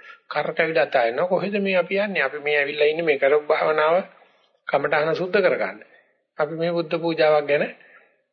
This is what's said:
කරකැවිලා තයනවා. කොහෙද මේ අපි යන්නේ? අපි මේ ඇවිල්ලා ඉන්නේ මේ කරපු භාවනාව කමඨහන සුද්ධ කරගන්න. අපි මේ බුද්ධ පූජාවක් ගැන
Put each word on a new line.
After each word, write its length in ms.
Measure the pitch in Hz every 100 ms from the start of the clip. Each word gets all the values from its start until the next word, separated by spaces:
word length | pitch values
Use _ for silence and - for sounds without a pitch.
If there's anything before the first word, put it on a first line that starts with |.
| - -
කරකැවිලා 600 | - 147 156 156 160 160 143
තයනවා. 400 | 135 117 123 180
කොහෙද 300 | 180 202 202
මේ 200 | 196 185
අපි 180 | 175 196
යන්නේ? 260 | 208 175
අපි 160 | 135 147
මේ 180 | 147 147
ඇවිල්ලා 320 | 143 151 147
ඉන්නේ 180 | 160 165
මේ 120 | 135
කරපු 280 | 135 151 147
භාවනාව 480 | 156 165 156 156 175 196 - _ _ _ _ -
කමඨහන 460 | 143 147 156 156
සුද්ධ 240 | 160 180 185
කරගන්න. 400 | 180 127 92 104 - _ _ _ _ -
අපි 160 | 151
මේ 180 | 160 170
බුද්ධ 240 | 170 160 170
පූජාවක් 500 | 165 160 156 151 143
ගැන 180 | 147 240 - - - _ _ _